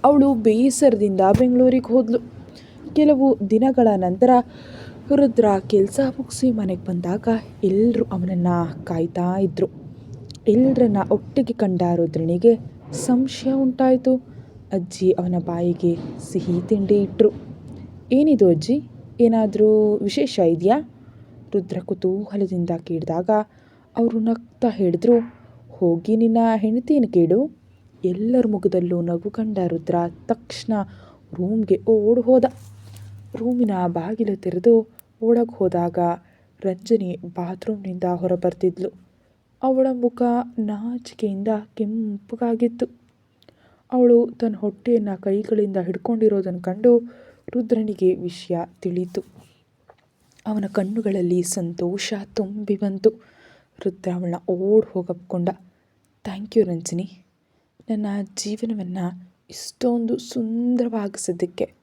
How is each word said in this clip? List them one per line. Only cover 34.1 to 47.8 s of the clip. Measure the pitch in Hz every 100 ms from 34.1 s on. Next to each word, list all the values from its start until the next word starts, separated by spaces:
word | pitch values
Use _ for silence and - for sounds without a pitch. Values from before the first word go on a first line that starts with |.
| 220 214 196
ತೆರೆದು | 185 180 208 226 220 - _ _
ಒಳಗ್ | 220 233 233
ಹೋದಾಗ | - 185 180 175 170 175 175 _ _ _ _
ರಂಜನಿ | 190 185 - 226 185 175
ಬಾತ್ರೂಮ್ನಿಂದ | 175 175 175 185 - 208 196 180
ಹೊರಬರ್ತಿದ್ಲು. | 180 175 185 180 180 175 185 180 - - _ _ _ _ _ _
ಅವಳ | 262 262 262
ಮುಖ | 247 240 240 240 240 240 233
ನಾಚಿಕೆಯಿಂದ | 214 208 226 240 240 - 214 196 202 214 214
ಕೆಂಪಗಾಗಿತ್ತು. | - 208 220 214 202 _ 233 240 233 240 233 - - _ _ _ _ _ _ _ _ _
ಅವಳು | 254 247 240 240 -
ತನ್ನ | 233 208
ಹೊಟ್ಟೆಯನ್ನ | 208 202 - 233 208
ಕೈಗಳಿಂದ | 185 196 196 214 214 208 190
ಹಿಡ್ಕೊಂಡಿರೋದನ್ನ | 175 185 - 233 220 202 190 180
ಕಂಡು | 180 190 233 240 240 - - _ -
ರುದ್ರನಿಗೆ | 247 226 240